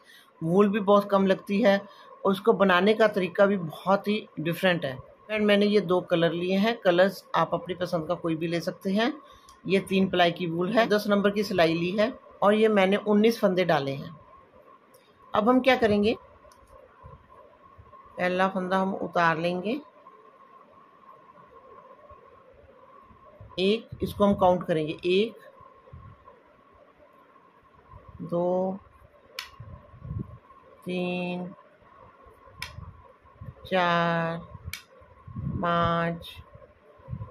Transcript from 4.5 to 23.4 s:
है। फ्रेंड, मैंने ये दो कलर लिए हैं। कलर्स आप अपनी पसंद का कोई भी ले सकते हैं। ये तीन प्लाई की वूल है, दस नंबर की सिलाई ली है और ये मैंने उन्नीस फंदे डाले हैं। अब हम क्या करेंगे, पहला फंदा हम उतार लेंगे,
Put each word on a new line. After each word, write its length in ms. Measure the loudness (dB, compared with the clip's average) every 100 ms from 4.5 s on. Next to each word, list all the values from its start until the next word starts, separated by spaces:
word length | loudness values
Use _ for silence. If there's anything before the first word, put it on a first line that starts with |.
| 0 0 0
है। 100 | -4 -8
फ्रेंड, 500 | -14 -20 -8 -2 2
मैंने 200 | 4 4
ये 140 | 2
दो 180 | 2 0
कलर 300 | 0 0 0
लिए 220 | 0 -2 0
हैं। 200 | 0 0
कलर्स 440 | 2 4 2 0 -6 -2
आप 180 | -2
अपनी 200 | -2 -6 -8
पसंद 320 | -6 -4 -4
का 60 | -6
कोई 180 | -4 -4
भी 100 | -4
ले 140 | -4
सकते 300 | -6 -6 -4
हैं। 200 | -2 -2 -4 -14 -20 -20 -12
ये 160 | -2 -2
तीन 300 | 0 0 2
प्लाई 220 | 2 2
की 140 | 0 -4
वूल 240 | -4 0
है, 140 | 2 2
दस 200 | 0 2
नंबर 220 | 2 2
की 140 | 0
सिलाई 300 | 0 2 2
ली 160 | 2 -2
है 220 | 0 0 -2 -16 0
और 120 | 2
ये 140 | 4 4
मैंने 260 | 4 4 2
उन्नीस 420 | 2 4 4 4
फंदे 240 | 2 2 2
डाले 260 | 0 -2
हैं। 240 | -6 -12 -18 -20 -20 -20 -20 -20 -20 _ -20 _ _ -4
अब 140 | 0 2
हम 120 | 4
क्या 160 | 4 4
करेंगे, 400 | 2 2 0 -2 -8 -20 -20 -20 _ -20 -20 _ -20 -20 _ -20 -20 -20 -20 -20 -20 -20 -16
पहला 340 | -4 -2 0 -2
फंदा 300 | -2 -2 -2
हम 140 | -2
उतार 440 | -4 -4 0 0 0
लेंगे, 340 | -2 -4 -6 -8 -10 -20 -20 -20 -20 -20 -20 -20 -20 -20 -20 _ -20 -20 -20 -20 -20 -20 -20 -20 -20 -20 -20 -20 -20 -20 -20 -20 -20 -20 -20 -20 -20 -20 -20 -20